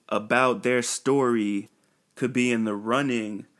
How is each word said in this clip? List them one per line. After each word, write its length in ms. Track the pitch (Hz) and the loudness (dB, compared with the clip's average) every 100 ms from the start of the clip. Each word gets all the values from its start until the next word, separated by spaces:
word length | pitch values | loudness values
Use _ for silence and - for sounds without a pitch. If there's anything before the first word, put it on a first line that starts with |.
| - | -6
about 540 | 107 107 120 131 107 | -4 0 2 2 2
their 180 | 123 123 | 0 0
story 880 | 117 - 135 139 123 117 104 101 - _ _ _ _ - | 0 -2 0 2 2 2 0 -2 -6 _ _ _ _ -6
could 180 | 123 | -2
be 180 | 127 123 | 0 2
in 120 | 117 | 2
the 120 | 110 104 | 0 -2
running 720 | 110 131 139 120 107 101 - _ | -2 0 0 -2 -4 -8 -14 _